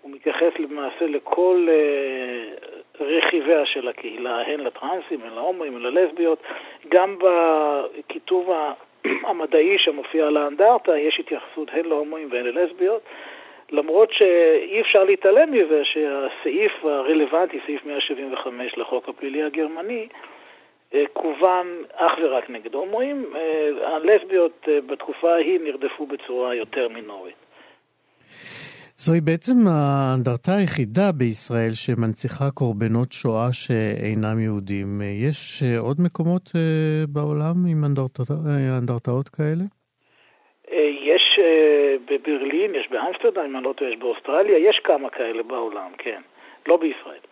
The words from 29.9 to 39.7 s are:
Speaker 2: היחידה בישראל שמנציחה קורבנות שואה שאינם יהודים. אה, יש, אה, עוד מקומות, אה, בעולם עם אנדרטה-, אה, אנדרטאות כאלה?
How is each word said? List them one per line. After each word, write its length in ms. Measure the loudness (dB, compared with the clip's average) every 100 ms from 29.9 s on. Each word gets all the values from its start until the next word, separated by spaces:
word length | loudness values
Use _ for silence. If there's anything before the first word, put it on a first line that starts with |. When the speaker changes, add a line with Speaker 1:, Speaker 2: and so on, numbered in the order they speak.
| 2 2 0 0 -2 0
Speaker 2:
היחידה 560 | 0 0 -2 -2 2 0
בישראל 640 | 2 -2 -2 -4 -2 -2
שמנציחה 760 | -2 -4 0 -2 -2 -8 -2 -4
קורבנות 580 | 0 -2 0 0 0 -2
שואה 420 | -2 -2 0 -2
שאינם 840 | -4 -2 -2 0 -2 -2 -2 -2 0
יהודים. 480 | -2 -4 -4 -6 -4 -6
אה, 40 | -6 -4 -4
יש, 340 | -4 -10 -4
אה, 160 | -2 0
עוד 180 | -2 0
מקומות, 460 | -2 0 -2 -2 _
אה, 60 | -2 0 0 0 0 -2
בעולם 500 | -2 -2 -2 0 0 0
עם 80 | 0
אנדרטה-, 480 | 0 0 -2 -4 -4 -4 -2
אה, 300 | 0 0 -2
אנדרטאות 520 | -2 -2 -2 -2 -4
כאלה? 360 | -4 -2 -2 -6